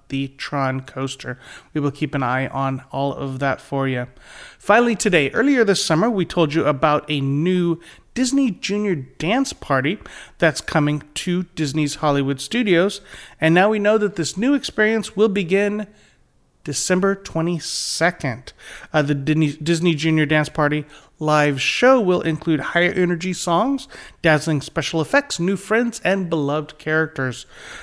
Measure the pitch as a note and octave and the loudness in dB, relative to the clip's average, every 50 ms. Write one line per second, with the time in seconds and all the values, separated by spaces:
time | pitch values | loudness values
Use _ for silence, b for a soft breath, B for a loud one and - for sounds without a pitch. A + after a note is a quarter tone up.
0 | _ - C#3 C3+ C#3 C3 C3+ - - - - C#3+ C3+ C3 C3 C3 C3 - - C3 | _ -8 -6 -6 -6 -6 -8 -12 -12 -6 -4 -2 -2 -2 -2 -4 -6 -8 -8 -6
1 | C3+ C3+ - - - B2 B2+ - B B B B B B B D3+ C#3+ C#3+ C3+ - | -6 -6 -6 -8 -10 -12 -12 -12 B B B B B B B -2 -2 -2 -2 -2
2 | D#3+ C#3 - C#3 C3+ A#2+ B2+ C3 C3+ - - C3+ C3+ C3+ C3+ C3 - - - C#3 | -6 -4 -2 -2 -2 0 0 0 -2 -4 -4 -4 -4 -4 -4 -6 -8 -8 -6 -4
3 | C#3 C#3 - C3 C3+ C3+ C3 C3 C#3 C3+ - - - - C#3+ C#3 C3+ C3+ C3 B2 | -2 -2 -4 -4 -6 -6 -6 -4 -2 -2 -2 -4 -6 -6 -4 -2 -2 -2 -2 -4
4 | B2 - - B B B B B B B B B - - G#3 A#3 A#3+ A#3+ A3+ F#3 | -6 -8 -12 B B B B B B B B B 2 4 4 6 6 4 2 0
5 | - G#3+ F3+ D#3+ C#3 C3+ - F3+ B3 C#4+ C#4 B3+ A3 G3 F#3+ - - - D3+ D#3 | 0 2 4 4 2 2 2 2 2 4 4 4 4 4 2 0 2 0 2 2
6 | G3+ B3 A3+ F#3+ E3+ - - F3+ E3 D3 C#3+ E3 A#2 C#3+ C#3+ C3 D3 D3+ D3+ D3 | 2 2 2 0 -2 -2 2 0 0 2 2 0 2 2 0 2 2 2 2 2
7 | - - D3+ C#3+ C3+ C3+ C#3 C#3+ D#3+ F#3 F#3 F3+ F3 E3+ E3 E3 B B B B | 0 -2 -4 -2 -2 0 0 0 0 2 2 2 2 0 -2 -4 B B B B
8 | B B - A#3 C4 B3 C4+ C#4 C4+ A#3+ F3 - - - G3 G#3 G#3+ G#3 F3+ D3 | B B -4 -2 -2 0 2 2 2 2 0 -4 -4 -4 -2 -2 0 0 -2 -2
9 | C3 - - - D3 E3 A3 C4 C4+ - - - - - C#3+ C3 B2+ D3 G3+ - | -4 -10 -10 -6 -2 0 0 0 0 -2 -4 -10 -4 -2 0 0 0 0 -2 -4
10 | - B B B B B B B F3+ D#3+ D3 - - - - D#3+ D3 D3 D3 D3 | -8 B B B B B B B 2 2 2 0 -6 0 2 2 2 2 0 -2
11 | - - - - - F#3 F3 F3+ F3+ - - - D#3 C#3 C3+ D#3 D3+ C#3+ - - | -6 -10 -10 -8 -4 -2 -2 -2 -2 -4 -4 -4 -4 -2 0 0 -2 -2 -2 -2
12 | - D3+ C#3+ C#3 C#3 C3+ C#3+ C#3 - - - A#3+ A#3+ G#3 F3 E3 F#3 G3+ - - | 0 0 2 2 0 0 -2 -4 -6 -4 -2 0 2 4 4 4 4 2 0 -6
13 | B B B B B B B B D#3+ D#3+ E3 F3+ F#3+ G#3+ A3 G#3+ G3+ G#3 A3 G#3+ | B B B B B B B B 2 4 6 6 6 4 4 2 2 4 4 4
14 | G#3 G3+ G3+ - D#3+ - - F3+ A3+ C4 C#4+ C4+ - - - - G#3+ G#3+ A3+ A3 | 2 0 0 -2 -4 -4 -2 -2 0 2 2 2 0 -4 0 2 2 2 2 0
15 | G3 - - F#3 G#3+ A3+ F#3+ G3+ F#3+ D#3+ F#3 G3 G3+ G3+ G#3 G#3 G#3 - b b | -2 -2 0 2 2 2 2 0 -2 0 0 0 0 0 -2 -6 -8 -10 b b
16 | b b b b b b _ _ _ _ _ _ - D3+ C#3+ - - - F#3 F#3 | b b b b b b _ _ _ _ _ _ -10 -8 -6 -4 0 0 0 2
17 | F#3+ G3 G3 G3 G3 - - E3 D#3+ E3+ F3 D#3+ - - - - - - - - | 2 0 -2 -2 -6 -8 -4 -2 -2 -2 -2 -4 -6 -8 -8 -6 -6 -6 -4 0
18 | E3 F3+ F3 - - C#3 A#2 B2+ - - - B B B B B B B - D#3 | 0 0 -2 -2 -6 -6 -6 -6 -12 -18 -20 B B B B B B B 0 0
19 | C#3+ C#3+ D3 C#3 C3+ D3+ D#3 D#3 D#3+ D3 C#3+ - D3+ D#3+ E3+ D#3+ F3 F3+ D#3+ C#3+ | 0 0 0 -2 0 0 2 2 2 0 -2 -4 -2 -2 0 2 2 0 0 0
20 | D#3 E3 D#3+ D#3 D#3 C#3+ D#3 D3+ D3+ D3+ - - D3+ D3 D3+ D3+ D3 B B B | 0 0 2 2 2 2 2 0 0 0 -2 -2 0 0 0 -2 -6 B B B
21 | B B B - D#3 D#3 D3+ D3+ D3 D3 C#3+ C3+ B2+ - - - A#3+ B3+ C4+ B3+ | B B B -6 -2 0 2 4 4 2 0 0 -2 -2 0 4 6 6 6 6
22 | G#3 F3+ F3+ F3 - E3 D#3 D3+ - E3+ D#3+ D3 E3 - - E3+ F3 F3 - - | 4 2 2 0 0 -2 -4 -2 0 0 0 0 0 -2 0 2 2 2 2 2
23 | F3+ F3 F3 D#3+ E3+ F#3 F3+ - - F3 E3+ F3 A3 C4+ C#4 C4 - - B B | 0 0 0 -2 -2 -6 -6 -4 -2 0 2 2 2 2 0 -4 -4 -10 B B
24 | B B B B - E3 D3+ D#3 D3+ E3 D#3 C#3+ C3+ - - E3+ - - - D#3+ | B B B B 2 4 4 4 2 0 -2 -2 -2 -4 -6 -4 -4 -2 -2 -2
25 | D3+ - - C#4+ C#4 - - - E3+ F#3 G3 F#3 - - G#3+ A3+ A#3+ A#3+ - - | -2 2 2 0 0 0 -4 -4 -2 -2 -2 -2 -2 0 0 0 0 0 -4 -4
26 | - F3+ F#3+ G3 F#3 E3 E3+ D#3+ C#3+ C#3 C#3+ D#3 D3 - - - - D#3+ D#3 D#3+ | -2 0 0 0 0 -2 -2 -2 0 0 -2 -2 -4 -6 -12 -12 -4 -2 0 0
27 | D#3+ D#3 - - C3+ B2+ A#2+ - - B B B B B B B | 0 0 -2 -4 -4 -4 -4 -6 -12 B B B B B B B